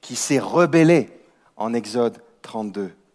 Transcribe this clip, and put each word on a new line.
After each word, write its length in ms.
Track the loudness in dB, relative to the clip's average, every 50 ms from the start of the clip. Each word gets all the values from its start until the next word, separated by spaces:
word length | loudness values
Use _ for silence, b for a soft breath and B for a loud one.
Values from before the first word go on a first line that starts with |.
qui 160 | -14 -12 -8
s'est 220 | -8 -4 0 0 -2
rebellé 720 | -2 0 0 0 2 2 4 4 6 6 6 4 2 -2 -10 b b b b b b b b -8
en 160 | -8 -4 -4
Exode 480 | -6 -6 -4 -2 -2 -2 -2 -2 -6 -20 _ _ _
trente-deux. 540 | -20 -14 -10 -10 -10 -8 -8 -8 -10 -10 -12 _ _ _